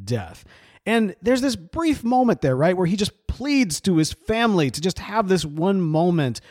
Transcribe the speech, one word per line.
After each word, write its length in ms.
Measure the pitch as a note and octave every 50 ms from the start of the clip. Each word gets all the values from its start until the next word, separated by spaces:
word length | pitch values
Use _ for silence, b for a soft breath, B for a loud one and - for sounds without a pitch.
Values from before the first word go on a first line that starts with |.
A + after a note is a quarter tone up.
| G2
death. 420 | G#2+ A#2+ G#2+ F2+ E2 - - - B B B B B B B B
And 300 | G3+ A3+ A#3 A3 F#3 - -
there's 200 | F3 A#3 C4 B3+
this 140 | C4 C#4 A3+
brief 480 | F#3 D#3+ - - E4 E4 D#4+ C#4 - -
moment 380 | A#3 B3+ B3+ B3+ A#3 E3 -
there, 140 | - C3+ B2+
right, 200 | C3 D3+ F3+ F#3
where 120 | F#3 F3+
he 80 | E3 G#3
just 320 | G3 G#3 - - _ _
pleads 540 | - - - B3 D4 C#4+ C4+ B3 E3+ D3 -
to 160 | - G3 F3
his 160 | D#3 D#3 - -
family 560 | - _ - A3 A3+ A#3 A3+ G3+ F3 D3 B2+
to 100 | - D3
just 180 | D#3+ F#3+ - -
have 300 | - - G#3 A3+ G#3 F#3
this 160 | F#3+ E3 D#3
one 340 | D3+ D3 D#3 E3+ G3 G3 F#3+
moment 640 | F3 D#3 D#3 D#3 F3 F3+ F3 D#3+ C#3+ B2 A2+ - B B